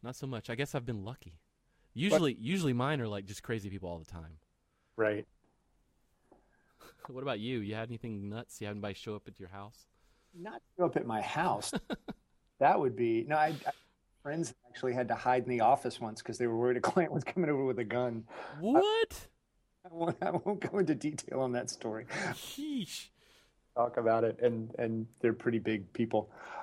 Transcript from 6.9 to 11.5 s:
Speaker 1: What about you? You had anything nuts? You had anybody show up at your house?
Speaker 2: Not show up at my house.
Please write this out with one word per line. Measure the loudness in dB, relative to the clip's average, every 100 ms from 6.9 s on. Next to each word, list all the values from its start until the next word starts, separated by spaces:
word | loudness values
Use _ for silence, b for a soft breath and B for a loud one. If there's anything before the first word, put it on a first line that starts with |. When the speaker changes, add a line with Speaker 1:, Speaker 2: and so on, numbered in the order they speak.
| -18 -12
Speaker 1:
What | -6
about | -2 -2
you? | -2 -2
You | -2
had | -4 -4
anything | -6 -6 -6 -6
nuts? | -6 -10 -8
You | -6
had |
anybody | -4 -6
show | -6 -8
up | -8 -10
at | -16
your | -14
house? | -14 -14 -18 -20 _ _ _ _ -14
Speaker 2:
Not | -12 -14 _ 0
show | 2
up | 2
at | -2
my | -2
house. | -2 0 0